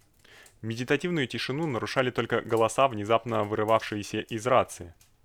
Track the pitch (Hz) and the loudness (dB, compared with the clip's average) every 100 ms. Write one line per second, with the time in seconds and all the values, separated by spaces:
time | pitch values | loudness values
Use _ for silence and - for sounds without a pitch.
0 | _ _ _ - - _ 110 113 123 143 | _ _ _ -20 -20 _ -8 -6 0 0
1 | 180 170 127 113 - 135 165 113 104 - | 0 -2 -2 -4 -4 -4 -4 -4 -2 0
2 | 127 113 117 117 - 113 113 - 135 110 | 0 0 0 -2 0 2 2 4 2 2
3 | 104 113 120 110 104 107 107 113 - 107 | 2 2 2 -2 0 0 2 2 2 -6
4 | 98 107 - 117 110 127 95 - 87 - | -4 -6 -6 -6 2 4 4 -2 -16 -18
5 | _ _ | _ _